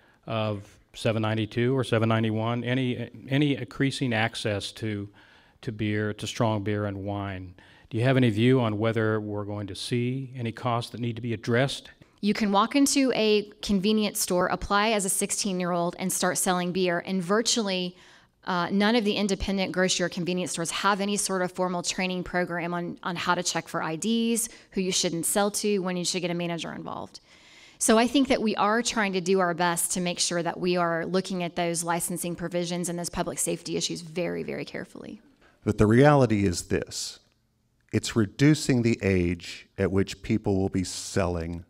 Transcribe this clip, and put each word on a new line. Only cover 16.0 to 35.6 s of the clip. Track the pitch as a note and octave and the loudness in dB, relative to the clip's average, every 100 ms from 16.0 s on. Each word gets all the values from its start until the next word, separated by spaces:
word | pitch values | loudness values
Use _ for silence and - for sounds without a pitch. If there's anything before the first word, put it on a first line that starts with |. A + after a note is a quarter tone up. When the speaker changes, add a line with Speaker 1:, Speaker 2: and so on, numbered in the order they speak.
| F#3 | -4
Speaker 2:
start | - F#3 D3+ | 0 0 0
selling | - F3+ F3+ | 0 0 0
beer, | F3+ F3+ E3+ | 0 2 0
and | - F#3+ | -2 -4
virtually, | E3+ G#3 A#3 - G3+ F#3 F3+ F3+ - - _ _ - | 0 0 2 0 0 -2 -4 -8 -20 -20 _ _ -4
uh, | F3+ F3 | -2 0
none | G3 G3+ | 2 4
of | A#3+ | 4
the | G3+ | 2
independent | G3+ G#3 F#3+ - G3 F#3 | 0 0 0 -2 -2 -2
grocery | F3+ F#3 - | 0 0 2
or | F3 | -2
convenience | F#3 E3 F3+ F3 | -2 -2 -2 -4
stores | - E3 | -4 -6
have | - G3 G3+ | 0 0 2
any | G3+ G#3 | 0 -2
sort | - F#3+ | -2 -2
of | F3+ | -2
formal | - F3+ F3+ | -2 -2 -2
training | E3+ - F#3 F#3 | -4 -4 -2 -4
program | F3 F3+ F3 E3+ E3+ | -2 -2 -2 -2 -4
on, | F3 F3 - | -4 -6 -8
on | - E3+ | -6 -4
how | - | 0
to | F3 | 0
check | F3+ E3 - | 0 -4 -4
for | E3+ | -6
I | E3 D#3+ | -4 -4
Ds, | F#3+ A#3 A3+ A#3 - - - | 0 2 2 0 -2 -10 -8
who | - | -4
you | F#3 | 0
shouldn't | F#3 F3+ E3+ | 0 0 -2
sell | D#3+ G#3+ G3+ | 0 0 0
to, | G#3 G#3 G3+ | 0 0 0
when | F3+ F3+ | 0 -2
you | |
should | F3 F#3 | -2 -2
get | E3+ | -2
a | |
manager | E3+ F3 E3+ D#3 | -2 -4 -4 -6
involved. | - E3 - - - - - - - - - | -10 -10 -10 -12 -16 -20 -20 -20 -20 -20 -2
So | - A3 | 4 4
I | A#3+ | 4
think | C#4+ C4 | 2 2
that | B3+ | 2
we | A3 - | 0 0
are | G3+ A3 | 2 2
trying | A#3+ A#3+ G3+ | 0 0 0
to | F#3+ | 0
do | F3 F#3+ | 2 2
our | F3 | 2
best | E3+ F3 E3+ - | 2 0 2 -2
to | G3 | -2
make | F3 F3 | -2 -2
sure | - F3 | -2 0
that | E3+ - | -2 -2
we | F3+ F3+ | 0 2
are | E3+ E3 E3 | 2 0 0
looking | F3+ F#3 F#3 | -2 -2 -4
at | F3 E3+ | -4 -2
those | E3+ E3+ | -2 -2
licensing | E3+ E3+ - F3 F3 E3+ | -2 -2 -2 -4 -6 -6
provisions | E3+ F3 E3+ F3 E3+ | -4 -4 -2 -4 -4
and | E3+ | -4
those | F3 | -6
public | - F3 C#3+ | -4 -6 -4
safety | - E3 - E3 | -4 -4 -4 -4
issues | E3+ E3+ | -4 -6
very, | E3+ D#3 E3+ E3+ | -8 -4 -4 -4
very | D3 C#3 D3 | -6 -8 -8
carefully. | - - - - G#3+ - _ _ _ | -10 -14 -16 -16 -18 -20 _ _ _